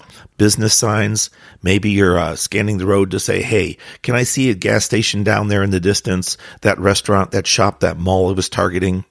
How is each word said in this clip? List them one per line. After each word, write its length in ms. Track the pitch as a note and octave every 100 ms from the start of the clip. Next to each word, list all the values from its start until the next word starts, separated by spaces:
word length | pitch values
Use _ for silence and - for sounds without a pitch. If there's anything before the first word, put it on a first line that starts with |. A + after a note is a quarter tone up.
| - - - -
business 380 | G#2 A2 A2
signs. 560 | - G#2+ A2 G#2 G#2+ - - - -
Maybe 280 | F#2 G2 G#2
you're, 280 | G2+ F#2 F2
uh, 160 | D#2+
scanning 440 | D#2 - G2+ G#2 G2
the 80 | F#2+
road 260 | G2 F#2+
to 80 | F#2+
say, 200 | - F#2+
"Hey, 380 | - G#2+ E2+ - - -
can 140 | - A#2+
I 80 |
see 260 | A#2+ C3+ C3
a 40 |
gas 300 | F#2 G#2+ A2
station 380 | - A2 - G2+
down 240 | G#2 G#2 G#2
there 160 | G2+
in 80 | G2
the 80 | F#2
distance, 580 | F#2+ G2+ - F#2 - - - -
that 180 | G#2 F#2+
restaurant, 500 | G2 G2+ - G2 F#2
that 160 | G2 -
shop, 340 | - G2+ -
that 200 | F2 E2
mall 300 | F#2 F#2 F#2
I 20 |
was 160 | F#2+ -
targeting?" 560 | - F#2 F2+ F#2 F#2 -